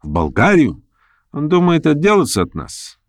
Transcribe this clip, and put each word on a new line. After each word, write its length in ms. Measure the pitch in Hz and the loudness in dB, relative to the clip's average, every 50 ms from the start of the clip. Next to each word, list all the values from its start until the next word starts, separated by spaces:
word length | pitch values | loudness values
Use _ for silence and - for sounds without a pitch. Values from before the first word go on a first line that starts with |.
| - | -10
в 60 | 76 | -4
Болгарию. 720 | 73 82 82 76 67 - 117 185 208 175 147 107 71 - _ _ _ _ _ _ _ _ _ _ - | -2 -2 -2 -2 0 0 2 2 4 4 2 2 -2 -8 _ _ _ _ _ _ _ _ _ _ -8
Он 160 | 139 147 151 | -6 -4 0
думает 380 | 175 180 175 180 170 160 151 | 0 2 2 2 2 2 2
отделаться 560 | 160 151 147 160 202 214 202 160 117 - 104 90 | 0 0 2 2 2 2 2 2 0 0 -4 -4
от 120 | - - | -4 -6
нас? 440 | 80 65 - - - - - - _ _ | -12 -12 -12 -14 -18 -18 -20 -20 _ _